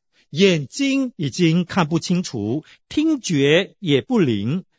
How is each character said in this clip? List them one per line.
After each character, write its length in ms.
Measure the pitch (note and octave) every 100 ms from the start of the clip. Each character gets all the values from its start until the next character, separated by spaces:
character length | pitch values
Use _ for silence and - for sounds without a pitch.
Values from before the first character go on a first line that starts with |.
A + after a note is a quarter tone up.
| _ _ _
眼 380 | C#3+ G3 E3 C3+
睛 440 | - C#4 C4+ B3+ -
已 140 | D3+
经 340 | - E3+ E3+
看 240 | E3+ G3+ D#3
不 100 | E3
清 240 | - F3
楚， 420 | F3+ A2+ G#2 C#3+ - - _
听 320 | - D#4 D4
觉 560 | - D3+ C#3 D#3+ F#3+ _
也 220 | F3+ C#3
不 160 | - A#3+
灵， 460 | D3 G#2+ G#2+ F3+ -